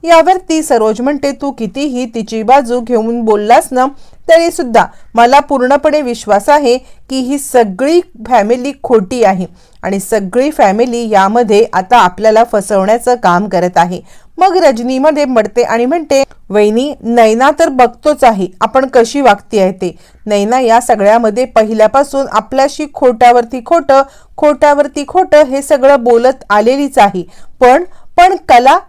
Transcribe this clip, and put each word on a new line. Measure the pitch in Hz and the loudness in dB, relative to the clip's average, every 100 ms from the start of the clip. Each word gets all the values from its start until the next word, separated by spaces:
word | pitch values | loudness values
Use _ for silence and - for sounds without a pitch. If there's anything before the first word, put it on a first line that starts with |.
यावरती | 330 330 320 370 - 320 | 4 2 4 -2 -2 -6
सरोज | 311 240 220 214 | -2 -2 -2 -4
म्हणते, | 254 294 277 | -4 -4 -6
"तू | 277 285 | -6 -10
कितीही | 269 220 262 294 247 247 | -8 -10 -6 -6 -6 -8
तिची | 226 220 220 | -8 -8 -8
बाजू | 214 269 240 247 | 0 0 0 -6
घेऊन | 233 240 220 240 | -4 -4 -2 -4
बोललास | 220 208 208 254 - | -2 -2 2 0 0
ना, | 254 262 277 - - - | -4 -4 -6 -20 -18 0
तरी | 330 339 | 2 2
सुद्धा | 330 262 226 175 - - | -4 -2 0 -2 -6 -10
मला | 226 240 277 | 0 4 4
पूर्णपणे | 285 277 247 285 302 302 | 2 -2 0 0 0 -2
विश्वास | 262 233 - 208 - | -4 -8 -2 -2 2
आहे | 294 285 254 | 0 2 -2
की | - - - 262 | -4 -20 -10 -8
ही | 247 285 | -6 -6
सगळी | - 254 220 185 269 349 359 - 220 | -2 0 0 -2 -2 -2 -2 -18 -2
फॅमिली | 247 202 247 254 269 | -2 0 -2 -4 -8
खोटी | - 233 190 247 | -2 -2 -2 -2
आहे | 214 190 180 - _ _ | 0 0 -6 -12 _ _
आणि | 185 196 | -8 -8
सगळी | 190 220 196 233 277 | -4 -4 -2 -2 -2
फॅमिली | 302 220 202 254 233 233 | 0 0 2 -2 -4 -2
यामध्ये | 208 196 226 233 208 226 | 0 2 0 2 2 2
आता | 180 185 240 | -2 0 2
आपल्याला | 185 180 214 220 | 2 0 0 2
फसवण्याचं | 240 214 196 202 190 233 233 | 2 -2 -2 -2 0 0 0
काम | 247 196 175 208 | 0 0 0 0
करत | 175 180 180 | -2 -2 0
आहे." | 175 180 - - - - | -2 -4 -14 -20 -20 -2
मग | 370 370 | 0 2
रजनीमध्ये | 330 233 240 262 294 294 | 0 0 -4 -2 0 0
मरते | 285 247 208 - | -2 -2 -2 -2
आणि | 240 226 247 | -2 -2 -2
म्हणते, | 339 302 277 269 - - | -4 -2 -2 -2 -8 -6
"वहिनी, | 202 208 220 277 277 | 0 0 0 -4 -8
नैना | 226 240 220 226 262 302 | -4 2 2 2 0 0
तर | 330 | -2
बघतोच | 262 240 - 302 302 | 2 0 0 -4 2
आहे | 247 208 185 - | 2 2 -6 -4
आपण | 220 262 262 | -2 -2 0
कशी | 254 226 277 | 0 0 0
वागते | 262 202 - 214 | 2 0 -2 -2
आहे | 190 | -2
ते. | 190 185 - _ _ - | -2 -10 -10 _ _ -4
नैना | 208 202 240 | -2 0 0
या | 247 226 | 2 0
सगळ्यामध्ये | 247 220 202 226 226 208 | 0 0 2 2 0 -2
पहिल्यापासून | 262 233 220 220 214 269 285 269 269 | -2 0 0 2 0 2 -2 -4 -2
आपल्याशी | - 190 262 277 - 294 | -4 -4 -2 -2 -2 -12
खोट्यावरती | - 254 226 240 247 233 262 233 | -2 0 2 2 2 0 -8 -2
खोटं, | 339 285 269 269 - _ - | -2 2 0 0 -8 _ -2
खोट्यावरती | 302 294 294 285 285 294 277 | -2 2 2 2 -2 -4 -4
खोटं | 359 370 302 | -2 2 2
हे | 294 269 | 2 -2
सगळं | 285 285 269 277 | -2 2 4 2
बोलत | 233 233 247 254 - | 2 2 2 -2 -2
आलेलीच | 208 220 269 285 262 | 0 0 0 -2 2
आहे. | 202 185 170 - - - | 0 0 -12 -16 -20 0
पण, | 247 269 359 - - - | 2 2 0 -14 -8 2
पण | 359 392 - | 2 2 2
कला | 247 254 330 | 2 4 2